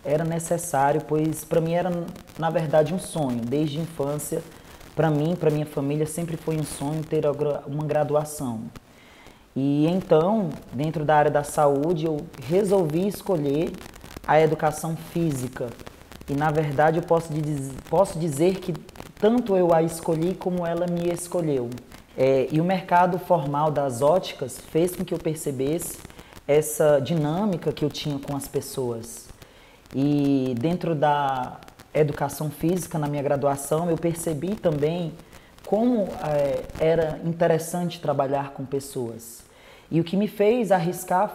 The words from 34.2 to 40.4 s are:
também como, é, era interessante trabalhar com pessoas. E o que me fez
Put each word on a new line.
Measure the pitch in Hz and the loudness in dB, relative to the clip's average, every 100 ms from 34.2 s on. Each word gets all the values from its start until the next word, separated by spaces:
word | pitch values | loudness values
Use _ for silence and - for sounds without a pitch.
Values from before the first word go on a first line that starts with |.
| - 151 170 214 | -4 -4 -4 -2
também | 180 151 147 175 165 - - - - - | 0 2 0 0 -6 -8 -16 -20 -20 -20
como, | - 202 240 240 190 - | -2 2 2 2 0 -4
é, | 151 147 143 127 - - | -2 0 0 -2 -6 0
era | 160 165 156 156 | 2 4 2 -2
interessante | 170 165 170 160 160 175 175 - | -4 2 2 2 0 -4 -4 -4
trabalhar | 143 139 135 139 139 | -2 0 0 0 -2
com | - 131 | -8 -6
pessoas. | 139 135 135 117 113 - - - - - - - | -6 -6 -6 -6 -8 -14 -20 -20 -20 -20 -20 -4
E | 156 | -2
o | |
que | 165 190 | 0 0
me | 208 | 0
fez | - | 2